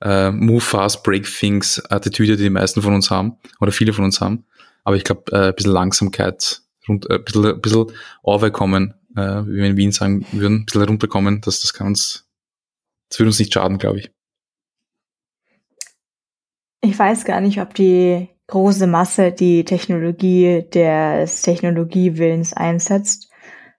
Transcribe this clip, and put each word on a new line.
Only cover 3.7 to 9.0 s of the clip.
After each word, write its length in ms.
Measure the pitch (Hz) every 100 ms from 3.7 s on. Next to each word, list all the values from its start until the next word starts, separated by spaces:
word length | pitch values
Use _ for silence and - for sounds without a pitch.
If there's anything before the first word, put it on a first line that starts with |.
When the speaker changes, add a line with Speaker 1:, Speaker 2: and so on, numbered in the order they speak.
Speaker 1:
viele 200 | - 110
von 120 | 101
uns 160 | 98 -
haben. 240 | 98 113 - _ - _
Aber 100 | -
ich 80 | 98
glaub, 300 | - 95 -
äh, 160 | 101 95
ein 60 | 92
bisschen 160 | 98
Langsamkeit, 880 | 92 92 - 101 - 98 - - - _ _ -
rund-, 240 | 104 -
äh, 40 |
ein 100 | 95
bisschen, 220 | - 104 107
ein 140 | -
bisschen 260 | 107 113 110 - - -
runterkommen, 720 | - 104 107 - 98 95 95 -